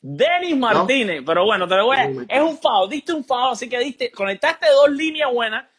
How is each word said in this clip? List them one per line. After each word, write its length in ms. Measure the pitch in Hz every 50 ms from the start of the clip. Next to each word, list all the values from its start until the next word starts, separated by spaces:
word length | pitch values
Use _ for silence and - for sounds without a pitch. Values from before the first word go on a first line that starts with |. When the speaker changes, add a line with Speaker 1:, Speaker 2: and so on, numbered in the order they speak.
Speaker 1:
Denis 540 | - 139 143 143 254 320 349 359 370 349 311
Speaker 2:
¿No? 100 | 269 254
Speaker 1:
Martínez, 560 | 226 208 170 180 208 269 269 226 196 170 147 127
pero 180 | 147 165 175 185
bueno, 240 | 214 214 190 180 175
te 80 | 185
lo 80 | 190 208
voy 100 | 247 269 262
a, 20 | 240
Speaker 2:
Denis 120 | - -
Martínez. 260 | - 247 208 226 269
Speaker 1:
es 80 | 302 330
un 60 | 302 -
foul, 300 | - 294 226 196 185 196
diste 240 | 269 294 - -
un 100 | 339 311 247
foul, 280 | - 262 240 247 262
así 160 | 240 202 247 240
que 100 | 247 247
diste, 320 | 254 285 247 _ 254 240
conectaste 560 | - - 196 196 196 190 - 311 330 - - 311
dos 200 | 277 277 285 294
líneas 400 | 285 277 320 320 311 311 294 269
buenas 360 | 247 240 233 220 214 233 262 _ _